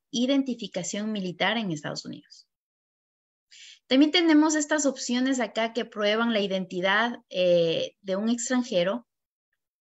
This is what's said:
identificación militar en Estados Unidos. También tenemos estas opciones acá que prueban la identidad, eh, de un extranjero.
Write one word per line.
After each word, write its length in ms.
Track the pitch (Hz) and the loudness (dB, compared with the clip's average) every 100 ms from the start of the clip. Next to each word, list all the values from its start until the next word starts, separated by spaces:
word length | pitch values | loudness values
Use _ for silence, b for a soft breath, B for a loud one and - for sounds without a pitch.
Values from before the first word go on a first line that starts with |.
| _ | _
identificación 1000 | 233 254 277 269 233 190 185 170 202 214 | -2 2 2 0 -4 -8 -8 -6 -6 -6
militar 460 | 214 185 160 185 226 | -4 -6 -2 -2 -2
en 140 | 208 | -4
Estados 340 | 156 156 - - | -6 -8 -10 -12
Unidos. 420 | - - - _ _ _ _ _ _ _ _ _ _ _ B B B - | -16 -18 -20 _ _ _ _ _ _ _ _ _ _ _ B B B 0
También 240 | 262 302 | 4 4
tenemos 440 | 359 330 302 311 302 | 4 6 6 6 2
estas 300 | 294 311 285 | 0 0 0
opciones 540 | 254 - 247 262 254 | -2 -2 -2 0 -2
acá 340 | 220 - 226 | -2 -2 -4
que 120 | 240 220 | -4 -6
prueban 480 | 208 208 214 233 | -2 0 2 2
la 60 | 214 | 0
identidad, 800 | 202 190 180 185 190 208 233 240 _ | 0 -2 -4 -2 0 2 0 -4 _
eh, 640 | 185 180 175 165 160 - - | 0 4 4 4 0 -4 -8
de 140 | 196 190 | -6 -4
un 140 | 220 | -2
extranjero. 760 | 240 - 254 240 185 175 240 - _ _ _ _ _ _ _ _ | -2 -2 -2 0 0 0 -4 -8 _ _ _ _ _ _ _ _